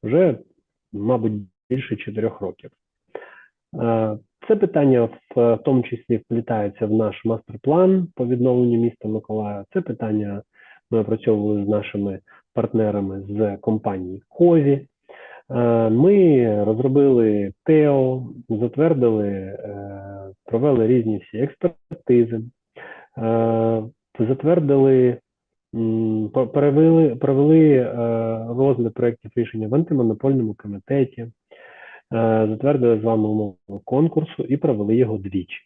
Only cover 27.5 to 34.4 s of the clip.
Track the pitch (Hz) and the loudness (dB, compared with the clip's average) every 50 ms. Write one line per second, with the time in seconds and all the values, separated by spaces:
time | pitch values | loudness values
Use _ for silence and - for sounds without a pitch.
27.5 | 156 160 160 151 143 131 123 117 - 120 117 117 117 113 113 113 113 110 113 117 | 6 6 6 6 6 4 2 0 -2 -4 -2 -2 -2 -2 -2 -2 -4 -6 -6 -8
28.5 | 120 123 135 139 135 117 117 113 113 - 120 120 117 - _ 107 _ 127 117 104 | -2 0 2 2 2 2 0 -4 -2 0 -2 -2 -2 -2 _ -8 _ -4 -4 -4
29.5 | - 110 110 107 120 147 170 170 160 131 120 113 107 107 - 135 135 131 117 107 | -4 -6 -4 -2 0 0 0 0 0 0 2 0 0 0 0 0 0 0 -2 -4
30.5 | 104 _ - 104 101 98 _ _ 139 139 131 - _ - 117 117 - _ _ _ | -6 _ -12 -14 -14 -14 _ _ 0 0 0 -2 _ -14 -16 -16 -16 _ _ _
31.5 | - _ - - - - - - - - _ _ 113 113 113 113 110 110 110 107 | -20 _ -20 -20 -20 -20 -20 -20 -20 -20 _ _ -2 0 0 2 2 2 2 0
32.5 | 110 107 127 139 151 143 123 117 117 107 107 113 113 110 107 107 107 107 107 101 | -2 -2 0 0 0 2 2 2 2 2 0 0 0 0 0 0 -2 -2 -4 -6
33.5 | 92 _ _ _ 101 98 _ - 127 135 156 165 - 160 156 - - - | -8 _ _ _ -16 -16 _ -4 0 0 0 2 0 -2 -6 -6 -10 -12